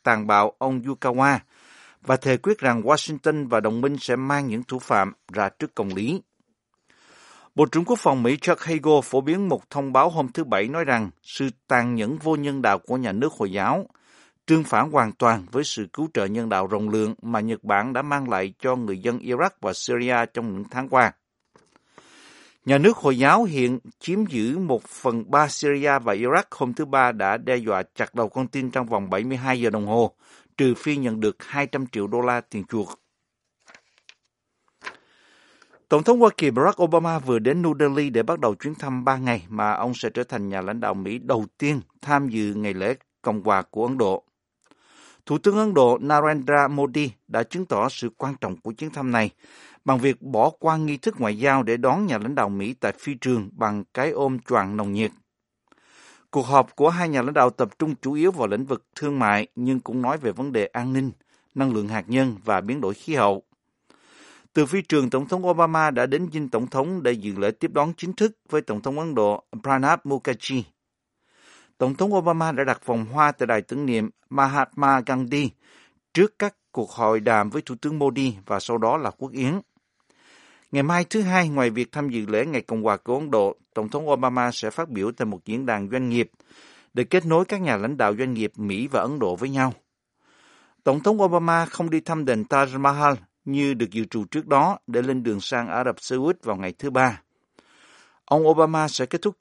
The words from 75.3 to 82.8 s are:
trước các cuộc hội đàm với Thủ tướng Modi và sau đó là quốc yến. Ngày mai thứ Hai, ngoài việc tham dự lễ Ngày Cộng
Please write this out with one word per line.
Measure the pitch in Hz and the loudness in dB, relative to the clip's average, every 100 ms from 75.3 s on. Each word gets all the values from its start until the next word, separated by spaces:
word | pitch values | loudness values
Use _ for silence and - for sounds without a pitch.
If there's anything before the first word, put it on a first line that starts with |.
| 143 135 - _ _ _ _ _ | -2 -2 -6 _ _ _ _ _
trước | 160 208 - | 2 2 2
các | 208 - _ | -6 -6 _
cuộc | - 107 | -8 -8
hội | - 110 110 | 0 2 2
đàm | 107 110 104 | 2 2 2
với | 110 | -4
Thủ | - 120 | -8 -8
tướng | 147 156 | -6 -2
Modi | 139 127 135 101 - | -2 0 -2 -4 -6
và | 101 | -6
sau | - 117 | -2 -2
đó | 113 151 | 0 0
là | 120 | -4
quốc | - 135 | -8 -12
yến. | 127 131 190 - _ _ _ _ _ _ _ _ _ _ | -4 -2 -2 -8 _ _ _ _ _ _ _ _ _ _
Ngày | 139 | -2
mai | 139 175 | 0 0
thứ | 170 220 | 0 -2
Hai, | 190 185 165 | 2 2 2
ngoài | 143 120 | 2 0
việc | 113 120 | 0 -6
tham | 151 143 | -4 -4
dự | 117 104 | -4 -2
lễ | 107 143 | -2 0
Ngày | 139 | -4
Cộng | - 113 | -4 -2